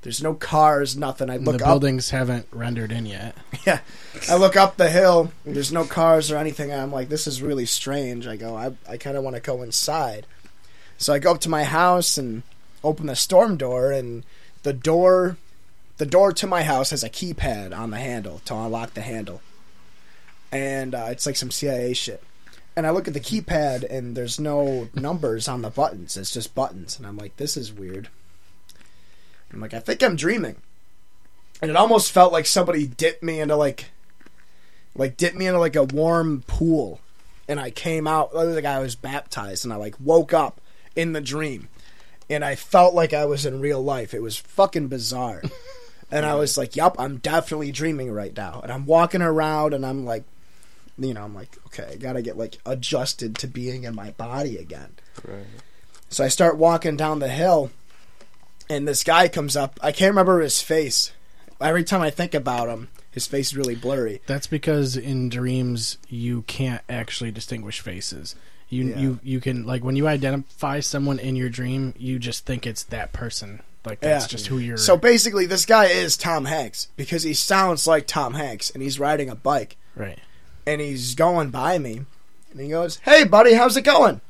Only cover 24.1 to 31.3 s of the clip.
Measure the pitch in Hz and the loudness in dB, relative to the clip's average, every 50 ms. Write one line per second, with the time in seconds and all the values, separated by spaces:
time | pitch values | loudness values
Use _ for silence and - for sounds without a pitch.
24.1 | 117 127 123 120 120 - 151 151 147 143 143 139 135 127 117 113 - 143 131 147 | -6 -6 -6 -6 -4 -4 -2 0 2 2 2 2 2 -2 -2 -4 -6 -4 -2 -2
25.1 | 175 170 151 127 110 113 110 151 127 123 113 107 - 135 143 - 101 98 87 - | -2 0 0 0 0 0 -2 -4 -4 -4 -6 -6 0 0 0 0 0 -6 -10 -10
26.1 | - 95 95 - - 120 113 - - - 135 135 90 95 87 - - - 123 101 | -10 -8 -8 -6 -6 -6 -8 -6 -2 -2 -2 -2 -2 -10 -10 -10 -12 -12 -12 -12
27.1 | 101 104 104 101 - - 139 151 - 156 123 104 107 101 95 92 92 95 110 - | -12 -12 -12 -14 -10 -8 -6 -4 -4 -6 -6 -10 -10 -12 -12 -10 -10 -10 -12 -12
28.1 | - - - - - - - - - - - - - - - - - - - - | -14 -16 -16 -16 -16 -16 -16 -16 -16 -16 -16 -16 -16 -16 -16 -16 -16 -16 -16 -16
29.1 | - - - - - - - - - - 107 110 - 117 120 - - - 262 233 | -16 -16 -16 -16 -16 -16 -16 -14 -12 -12 -12 -10 -10 -10 -4 -4 0 2 4 2
30.1 | 175 151 139 170 220 233 170 117 95 - - - - - - - - - - - | 2 2 0 0 0 0 -2 -4 -8 -12 -14 -16 -16 -16 -16 -16 -16 -16 -16 -16
31.1 | - - - - | -16 -16 -16 -16